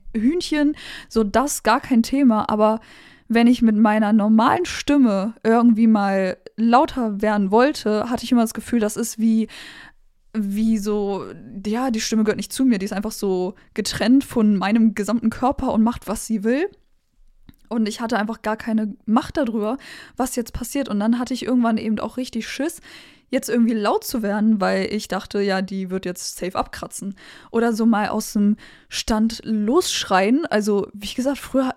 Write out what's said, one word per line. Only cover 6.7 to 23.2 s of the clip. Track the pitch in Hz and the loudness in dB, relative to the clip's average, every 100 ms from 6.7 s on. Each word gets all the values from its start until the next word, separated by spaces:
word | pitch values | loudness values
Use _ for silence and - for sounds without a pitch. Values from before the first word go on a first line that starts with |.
| 240 311 262 226 202 | 4 4 0 -4 -2
werden | 214 208 196 | 0 0 2
wollte, | 214 269 302 214 214 233 | 4 4 2 -2 -2 -2
hatte | 240 233 | -4 0
ich | |
immer | 240 | 2
das | 226 | 2
Gefühl, | - - 240 | -2 -4 -2
das | 208 - | 0 -2
ist | 233 - | -6 -2
wie, | 226 220 214 - - - - _ _ _ _ | 2 2 0 -8 -20 -20 -20 _ _ _ _
wie | 220 202 202 220 220 | -6 -4 -2 0 0
so, | 202 208 202 190 95 165 - 196 202 | 0 -2 -2 -4 -8 -14 -16 -10 -4
ja, | 220 269 | -2 -2
die | 220 | -2
Stimme | - 220 | 0 0
gehört | 214 - | 2 0
nicht | 196 | -4
zu | - 262 | 0 2
mir, | 202 | 2
die | 190 | 0
ist | |
einfach | 196 214 | -4 -6
so | - 202 185 185 - _ | -4 -2 -2 -2 -6 _
getrennt | - 214 - 214 269 - | -8 -6 0 4 4 4
von | 240 214 202 | 2 2 2
meinem | 196 226 220 | 2 4 4
gesamten | 196 202 233 220 | 2 -2 -2 -2
Körper | - 254 277 254 | 0 -2 0 0
und | 202 | 2
macht, | 220 240 - | 2 0 -6
was | 220 - | -8 -4
sie | 220 | -2
will. | 220 262 392 - _ _ _ _ _ _ - - _ | 0 0 -2 -8 _ _ _ _ _ _ -20 -20 _
Und | 233 214 | -2 -2
ich | 220 | -4
hatte | 233 233 | -2 -2
einfach | 214 226 | -2 -4
gar | 214 220 | -6 -4
keine | - 220 214 - - | -2 -2 -2 -6 0
Macht | 226 - - | 0 0 -2
darüber, | 254 220 208 269 - - - - | -2 -2 -4 -4 -10 -20 -14 -6
was | 254 - | -4 -4
jetzt | 226 | -6
passiert. | - 240 277 269 | -8 -6 -4 -2
Und | 208 | 0
dann | 214 240 | 0 0
hatte | 247 | -2
ich | 254 - | -6 0
irgendwann | 254 233 220 | 2 2 0
eben | 220 208 | 0 -4
auch | 220 247 | -4 -8
richtig | 254 226 - | -8 -8 -8
Schiss, | - 294 - - - - _ | -6 -6 -6 -16 -20 -20 _